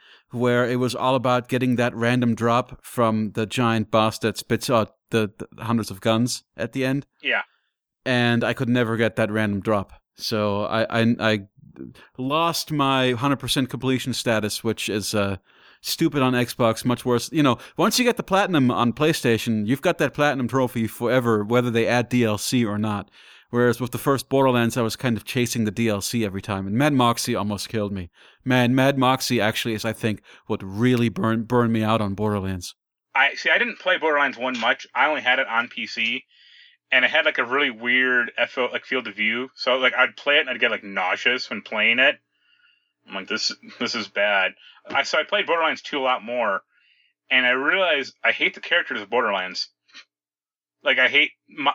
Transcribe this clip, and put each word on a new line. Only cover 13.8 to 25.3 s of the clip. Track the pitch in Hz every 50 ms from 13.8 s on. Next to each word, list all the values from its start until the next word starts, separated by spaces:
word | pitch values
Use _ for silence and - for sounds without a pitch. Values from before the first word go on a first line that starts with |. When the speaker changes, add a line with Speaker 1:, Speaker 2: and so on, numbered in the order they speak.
| 123 131 131 123 - 131
Speaker 1:
status, | 113 - - 123 113 107 104 104 - -
which | - 113 104 - - -
is, | 98 107 95 - -
uh, | 107 101 98 98 - _ _ _ _ _ - - _
stupid | - - - - 165 160 143 147
on | 131 127 127
Xbox, | 123 123 - - - 123 113 110 - -
much | 123 120 - -
worse. | 127 120 117 - -
You | - 156
know, | 147 135 117 - - - _
once | - 170 226 - -
you | 247
get | 247 240
the | -
platinum | - - 185 190 202 190 175 147 127 123
on | 107 90 117 120
PlayStation, | 117 - 151 160 160 - - 123 113 107 - 117 110 107 104
you've | 104 135 131
got | - - - -
that | 160 131 -
platinum | - 147 147 131 135 127
trophy | 117 123 135 127 120 - 120 113
forever, | 107 - - 120 117 123 131 120 117 113 104
whether | 104 104 117 123 123 123
they | 113 117 113
add | 92 117 123 117 -
D | 123 123 117
L | 110 104 101
C | - - 135 127 117
or | 101 104 107
not. | 107 110 104 101 95 _ _ - - - - - _ _
Whereas | - 120 123 123 113 -
with | 131 120
the | - 113
first | - 143 139 127 - _
Borderlands, | 135 135 135 131 123 120 117 113 -
I | 131
was | 117 113 -
kind | - - 127 117
of | 98 -
chasing | -